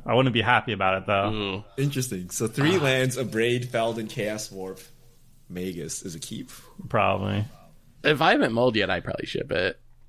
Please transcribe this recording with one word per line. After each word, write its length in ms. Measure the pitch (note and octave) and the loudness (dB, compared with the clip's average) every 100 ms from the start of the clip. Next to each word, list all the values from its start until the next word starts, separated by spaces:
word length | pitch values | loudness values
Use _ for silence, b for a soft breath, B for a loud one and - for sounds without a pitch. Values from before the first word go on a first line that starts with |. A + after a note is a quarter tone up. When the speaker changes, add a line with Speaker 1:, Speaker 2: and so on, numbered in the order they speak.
| - | 2
Speaker 1:
I 80 | A#2 | 2
wouldn't 180 | C3 | 4
be 80 | A2+ | 2
happy 320 | G#2+ A#2 - | 4 2 2
about 240 | G2 F#2+ F#2+ | 0 2 2
it, 100 | F#2+ | 2
though. 240 | G2 G2+ | 2 2
Speaker 2:
Ooh. 320 | G#2+ G2+ F#2+ - - | 0 -4 -4 -8 -4
Speaker 3:
Interesting. 480 | C#3+ C3+ A#2+ F#2+ F2+ | -2 -2 -4 -6 -8
So 160 | - A2+ | -4 -4
three 280 | C#3 D3 F#3 | 0 2 4
Speaker 2:
Ah. 60 | |
Speaker 3:
lands, 360 | C#3 C3 C3 B2+ | 2 2 2 0
Abrade, 520 | A2+ A2 A#2 B2 B2 | -2 0 2 0 -2
Feldon, 380 | A#2 A2+ A2+ A2 | -2 0 -2 -6
Chaos 440 | - G#2 G#2+ - | -4 -4 -4 -10
Warp, 300 | F#2+ F#2+ F#2+ - - - - - - - | -10 -10 -12 -16 -20 -20 -20 -20 -20 -14
Magus 540 | F2+ F#2 E2 D2 - | -8 -6 -6 -8 -10
is 100 | F#2+ | -10
a 60 | D#2+ | -12
keep? 320 | - D3 C3 - - - - | -12 -12 -12 -18 -20 -16 -2
Speaker 1:
Probably. 560 | A#2 G2 G2 G2 G2+ A2 - - - - - | 2 2 2 0 0 -2 -8 -20 -20 -20 -2
Speaker 2:
If 180 | D3 D3 | 2 4
I 100 | E3 | 6
haven't 180 | D4 B2+ | 6 4
mulled 240 | A2+ B2+ A2 | 4 4 4
yet, 140 | F#2+ | 2
I'd 160 | F2+ - | 0 -2
probably 220 | - - | -6 -6
ship 220 | - - | -6 -2
it. 280 | F2+ F#2 - - - | 0 0 -2 -14 -20